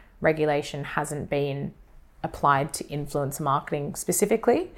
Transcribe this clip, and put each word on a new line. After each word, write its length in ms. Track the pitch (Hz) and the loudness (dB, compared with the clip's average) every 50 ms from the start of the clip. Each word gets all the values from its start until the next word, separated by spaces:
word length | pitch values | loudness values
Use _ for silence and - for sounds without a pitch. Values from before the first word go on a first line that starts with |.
| - - - - | -20 -20 -6 0
regulation 640 | - 160 156 156 151 151 147 147 147 - - 147 143 | 2 2 2 4 4 2 2 2 0 -4 -6 -8 -8
hasn't 460 | - - - 147 147 147 147 - - | -4 -2 -2 -2 0 -2 -6 -4 -2
been 420 | - 143 143 143 139 139 139 - - - - - - - - - - - - | 0 0 0 0 -2 -4 -6 -6 -8 -12 -20 -20 -20 -20 -20 -20 -12 -8 -8
applied 520 | 156 - - - 147 143 139 143 156 - | -8 -4 2 4 4 4 4 2 -2 -4
to 100 | - - | -8 -8
influencer 560 | - 147 143 143 139 - 151 143 135 139 - | -6 -6 -6 -4 -2 -2 -2 -2 -2 -4 -2
marketing 540 | 160 143 135 147 147 - - 147 143 151 180 | 0 2 2 0 0 -2 -4 -4 -4 -4 -6
specifically. 680 | - - - 180 - 214 208 226 220 - 240 240 302 | -6 -4 -2 0 2 2 2 2 2 4 4 4 4
And, 80 | 359 - - | 2 -2 -8